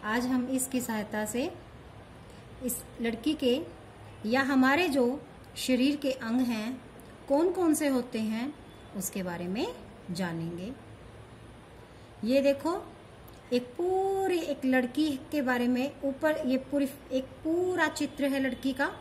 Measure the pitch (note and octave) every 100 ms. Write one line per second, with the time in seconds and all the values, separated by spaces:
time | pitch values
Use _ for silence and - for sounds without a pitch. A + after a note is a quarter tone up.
0 | G#3 A#3 B3+ B3+ B3 C4 - B3+ A#3+ A3
1 | G#3+ G#3+ G#3+ A#3+ D#4 - - - - -
2 | - - - - - - B3+ - - -
3 | A#3 A3+ D4+ D#4 B3+ B3+ F4 - - -
4 | - - G#3+ B3+ C4+ C4+ C4 C#4+ F4+ C4+
5 | A#3+ C#4 - - - - - B3+ C4+ C#4+
6 | C#4 C4 A3+ A#3+ B3 A3 G#3+ C4 - -
7 | - - - C#4 F4 F4+ E4+ D4 D4 C4
8 | B3 A3 A3 A3 C4 D4+ - - - G3+
9 | F#3 G3+ F3+ E3+ F3+ G3 G4+ B4 - -
10 | - E3+ F3+ E3 E3 F3 F#3+ C#4 - -
11 | - - - - - - - - - -
12 | - - G#3+ C4+ C#4 C#4 D#4 F#4 - -
13 | - - - - - B3 B3 - F4 F#4+
14 | G4 G4 F#4+ F4+ D#4+ C#4+ C4 B3+ B3 D4
15 | D#4 C4 - D4 B3+ B3 B3 B3 C#4 -
16 | C#4 C4+ D#4 D#4 C4 B3+ - C#4+ C4+ -
17 | - C4 C4 - D#4 E4+ F4+ F4+ D#4 D#4
18 | C#4+ - C#4 C4+ C4+ B3 C4+ C4 D4 -